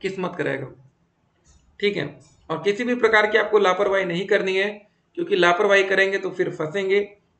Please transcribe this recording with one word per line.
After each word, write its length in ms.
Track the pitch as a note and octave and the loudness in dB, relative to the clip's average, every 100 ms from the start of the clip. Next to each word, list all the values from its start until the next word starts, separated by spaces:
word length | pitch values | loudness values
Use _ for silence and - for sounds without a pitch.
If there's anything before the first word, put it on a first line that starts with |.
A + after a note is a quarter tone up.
किस्मत 340 | F#3+ F#3+ F3+ - | -8 -6 -8 -6
का 60 | |
रहेगा। 240 | C#3 C3+ C3 - _ _ _ _ _ _ _ _ _ - | -4 -6 -10 -16 _ _ _ _ _ _ _ _ _ -4
ठीक 180 | G3+ F#3+ | -2 -2
है, 80 | - - _ _ - | -6 -10 _ _ -10
और 120 | D#3+ | -4
किसी 200 | G3 G#3 | -2 -2
भी 120 | B3 A#3+ | -2 0
प्रकार 300 | A3+ G#3+ G#3+ | 2 4 4
की 100 | G#3+ | 2
आपको 220 | G#3 G#3 | 2 4
लापरवाही 460 | F#3+ F#3 G3 G3 F3+ | 4 2 0 0 -2
नहीं 200 | E3+ G3+ | -4 0
करनी 300 | G3+ F#3+ F#3+ | 0 2 -2
है, 120 | G3+ G#3 - _ _ - | -2 -6 -18 _ _ -10
क्योंकि 180 | F3 F#3+ | -2 2
लापरवाही 480 | F3 F3 G#3 G3 F#3+ | 2 4 4 4 4
करेंगे 320 | F#3+ G3 G3 | 2 2 -2
तो 120 | F#3 | -4
फिर 180 | E3+ F3 | -4 -4
फंसेंगे, 560 | - D#3 G3 F#3+ G3+ G3+ - _ | -4 -6 -4 0 0 -2 -8 _